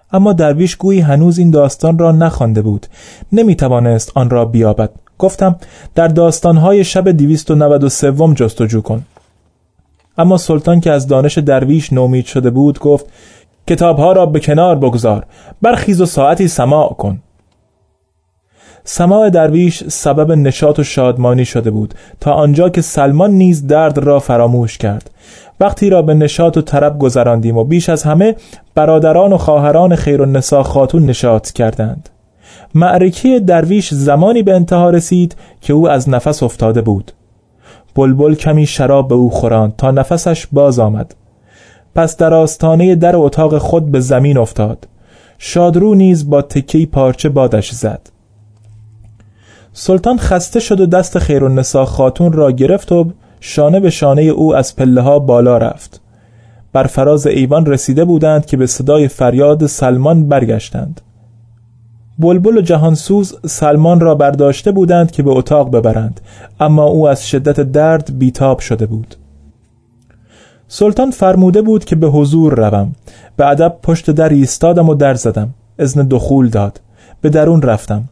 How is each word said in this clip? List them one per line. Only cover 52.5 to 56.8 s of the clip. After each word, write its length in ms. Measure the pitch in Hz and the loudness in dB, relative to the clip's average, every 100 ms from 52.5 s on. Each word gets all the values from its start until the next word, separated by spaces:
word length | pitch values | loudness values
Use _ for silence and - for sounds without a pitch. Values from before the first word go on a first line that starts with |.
گرفت 400 | 127 135 196 - | 2 0 0 0
و 140 | 175 165 - _ _ | -2 -2 -8 _ _
شانه 400 | - - 147 190 | -8 -2 0 2
به 100 | 185 | 0
شانهٔ 340 | - 147 139 | 0 0 2
او 320 | 156 151 156 139 | 2 2 0 0
از 200 | 131 - | -2 -2
پله‌ها 440 | 131 127 131 147 | 0 2 2 2
بالا 380 | 135 120 123 117 | 2 2 4 2
رفت. 440 | 117 - - - _ _ _ _ _ _ - | -2 -6 -18 -20 _ _ _ _ _ _ -6
بر 100 | 135 | -4